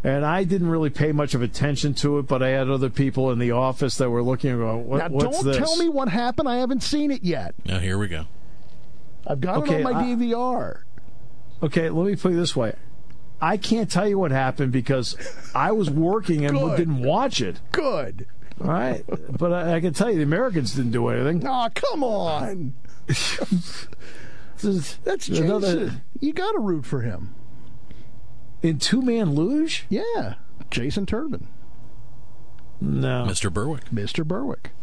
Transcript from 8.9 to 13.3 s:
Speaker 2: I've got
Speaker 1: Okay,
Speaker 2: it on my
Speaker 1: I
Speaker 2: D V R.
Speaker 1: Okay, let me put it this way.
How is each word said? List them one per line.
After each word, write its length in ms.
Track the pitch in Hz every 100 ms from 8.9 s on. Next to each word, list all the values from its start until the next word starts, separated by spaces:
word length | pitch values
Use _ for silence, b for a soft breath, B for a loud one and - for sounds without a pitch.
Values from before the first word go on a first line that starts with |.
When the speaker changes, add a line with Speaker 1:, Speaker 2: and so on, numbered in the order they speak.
| - - - -
Speaker 2:
I've 140 | 143
got 200 | 175 226
Speaker 1:
Okay, 220 | 294 269
Speaker 2:
it 40 | 262
on 80 |
my 60 | 233
Speaker 1:
I 20 |
Speaker 2:
D 120 | 247 240
V 180 | 240
R. 520 | 233 247 247 90 - - - - - - - - -
Speaker 1:
Okay, 260 | 151 165 160
let 160 | 160 196
me 80 | 196
put 160 | 185
it 20 | 170
this 200 | 175 135
way. 200 | 113 - - - - - -